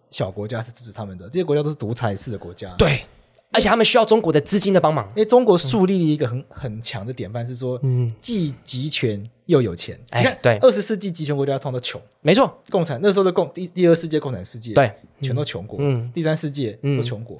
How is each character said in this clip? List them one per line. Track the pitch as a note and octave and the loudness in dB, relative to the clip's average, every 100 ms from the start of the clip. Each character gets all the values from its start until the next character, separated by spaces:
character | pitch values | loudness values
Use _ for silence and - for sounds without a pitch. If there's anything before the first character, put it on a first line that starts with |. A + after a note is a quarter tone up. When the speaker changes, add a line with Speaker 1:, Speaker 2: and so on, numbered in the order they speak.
| _ | _
Speaker 1:
小 | - G2 | -8 -6
国 | G2+ G#2+ | -6 -8
家 | A#2 | -8
是 | A2+ | -10
支 | - A#2+ | -12 -14
持 | |
他 | G2+ | -12
们 | G2+ F2+ | -12 -14
的， | G2 | -8
这 | E3 | -4
些 | |
国 | E3 D3 | 0 0
家 | |
都 | D3 | -2
是 | D3+ | -4
独 | G#2+ | -6
裁 | A#2 A#2 G2 | -4 -4 -4
式 | - | -8
的 | G2+ | -10
国 | F2 | -12
家。 | F2 F#2+ F2+ | -16 -8 2
Speaker 2:
对。 | E3+ C3+ - _ _ _ _ G#3+ | 2 2 -6 _ _ _ _ 2
而 | |
且 | G3+ | 4
他 | A3+ | 4
们 | A3 | 6
需 | A#3+ | 4
要 | |
中 | - A3 | 6 4
国 | E3+ | 4
的 | D3+ | 2
资 | C#3+ G3 | 2 0
金 | F#3+ | 4
的 | F#3 | 4
帮 | D#3 | 4
忙。 | D3+ G2+ | 0 -2
Speaker 1:
因 | A#2+ | -2
为 | G#3+ | 4
中 | B3 A#3 | 4 6
国 | F3+ | 4
树 | C3+ A3+ F#3 | 4 2 2
立 | G3 | 2
了 | |
一 | D#3+ D3 | 2 0
个 | B2+ | -2
很， | B2 | -4
Speaker 2:
嗯。 | - | -10
Speaker 1:
很 | - B2+ G#2+ | -12 -10 -8
强 | A#2 A#2 G#2+ | -8 -8 -10
的 | |
典 | B2 G2 | -8 -8
范， | A#2+ A#2+ | -8 -8
是 | B2 | -6
说 | B2+ B2+ | -6 -2
Speaker 2:
嗯。 | C3+ B2 A#2 A2+ | 0 0 0 -2
Speaker 1:
既 | - A3 D#3 B2+ | -4 -2 -2 -6
集 | - B2+ D3 | -6 -4 -4
权 | - A#2+ G#2 G#2+ _ - | -2 -2 -4 -10 _ 0
又 | D3+ | 2
有 | A2 E2+ | 2 -4
钱。 | - E2+ - | -12 -14 -6
Speaker 2:
哎， | A#2 | 0
Speaker 1:
你 | A#2+ | 0
看， | E3+ | 2
Speaker 2:
对。 | B2+ G#2+ | 2 6
Speaker 1:
二 | - | 4
十 | G3+ | 4
世 | G3+ G#3+ | -2 -4
纪 | G3 | -6
集 | E3 | -6
权 | D3 C#3+ | -4 -2
国 | C#3 | -2
家 | |
通 | C3+ C#3+ | -2 -4
常 | |
都 | B2+ | -6
穷。 | - - - _ | -6 -10 -16 _
Speaker 2:
没 | D3 | 2
错。 | G#3 A#3 - - | 4 2 -2 -4
Speaker 1:
共 | F#3+ | -2
产， | E3 B2+ | -2 0
那 | G3+ | 0
时 | G3 | 2
候 | |
的 | F#3+ | 2
共-， | F3+ D3+ | 2 -2
第， | - F3+ | -6 -8
第 | F3+ F3 | 2 4
二 | |
世 | E3 E3 | 4 2
界 | D3+ | -4
共 | C#3+ | -4
产 | A2 | -8
世 | F2+ A#2+ | -10 -12
界， | A2+ | 0
Speaker 2:
对。 | G#2 A2 - _ - | 2 2 0 _ -8
Speaker 1:
全 | C3+ B2+ | -4 -4
都 | D3 | -4
穷 | - G2+ | -8 -10
国。 | - | -4
Speaker 2:
嗯。 | C#3+ B2 A#2+ F3 | -2 -2 -4 -4
Speaker 1:
第 | |
三 | D#3 D#3 | -2 -2
世 | D3+ | -4
界 | C#3+ A#2 G2 | -4 -6 -4
都 | C#3 C3+ | -2 -2
穷 | A#2+ A2 | -2 -8
国。 | A2+ | -12